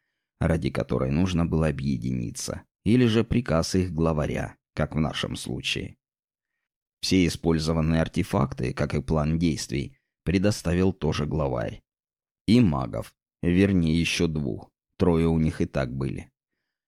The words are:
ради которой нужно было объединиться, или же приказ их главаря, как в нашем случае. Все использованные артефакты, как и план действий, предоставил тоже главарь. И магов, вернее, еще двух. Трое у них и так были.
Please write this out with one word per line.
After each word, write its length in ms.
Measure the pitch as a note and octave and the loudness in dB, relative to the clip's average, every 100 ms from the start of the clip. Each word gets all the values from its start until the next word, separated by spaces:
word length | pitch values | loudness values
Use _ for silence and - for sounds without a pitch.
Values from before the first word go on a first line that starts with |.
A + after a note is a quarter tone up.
| _ _ _ _ | _ _ _ _
ради 320 | E2 E2 C#2 | 0 0 -2
которой 400 | C2 - B1 C2 | -4 -2 -2 0
нужно 360 | D2 F#2+ E2+ E2 | 0 2 0 0
было 220 | D#2+ D#2 | 2 0
объединиться, 920 | C2+ C#2 B1 B1+ B1+ A1+ - - - - _ | 0 -4 -4 -4 -4 -6 -8 -10 -10 -14 _
или 220 | - B2 A#2+ | 2 4 4
же 180 | A2 | 2
приказ 500 | G#2+ A#2+ - D#2+ - | 0 -2 0 0 0
их 180 | F#2+ F2+ | 0 0
главаря, 640 | D#2 E2 D2+ C2+ - - - _ | 0 0 0 -2 -4 -6 -12 _
как 200 | - D2+ | -6 -4
в 60 | D#2 | -2
нашем 340 | D2+ - - | -2 -4 -6
случае. 600 | - - - - - - - _ _ _ _ _ _ _ _ _ _ | -6 -8 -8 -6 -6 -8 -14 _ _ _ _ _ _ _ _ _ _
Все 260 | - F#2 E2+ | 0 4 4
использованные 760 | - E2+ D#2+ D#2 D#2+ D#2+ D#2+ | 2 0 2 0 0 2 2
артефакты, 720 | D#2+ - E2+ - C#2 - B1 | 0 -2 -2 0 -2 -2 -6
как 200 | - C#2+ | -4 -4
и 60 | D2+ | -4
план 380 | C#2 D#2+ D2+ E2 | 0 0 0 2
действий, 580 | E2+ C#2 - C2+ B1+ - _ _ | 0 0 -4 -6 -6 -12 _ _
предоставил 680 | - F#2 G#2 G#2+ E2+ F2 F#2+ | -2 2 2 0 0 2 2
тоже 320 | - D2+ D#2+ | 0 -2 -2
главарь. 560 | D2+ D#2+ C#2 A#1+ G#1+ - _ _ _ _ _ _ - | -2 -2 -2 -2 -6 -10 _ _ _ _ _ _ 2
И 140 | A#2+ | 4
магов, 540 | G#2 C2+ B1 G#1+ - _ _ _ | 6 2 -4 -6 -10 _ _ _
вернее, 560 | F2 F2+ G2 F#2 D#2+ E2 | 0 4 4 4 4 2
еще 300 | D#2+ - E2+ | 0 0 0
двух. 420 | D#2 C2+ G#1 - _ _ - | 0 -4 -8 -12 _ _ 0
Трое 280 | F2+ E2 E2 | 2 4 4
у 120 | E2 | 2
них 240 | D#2+ - | 0 0
и 20 | |
так 320 | E2+ D2 B1+ C2 | -2 -2 -4 -4
были. 340 | C2 G1+ - _ _ _ _ _ | -4 -6 -12 _ _ _ _ _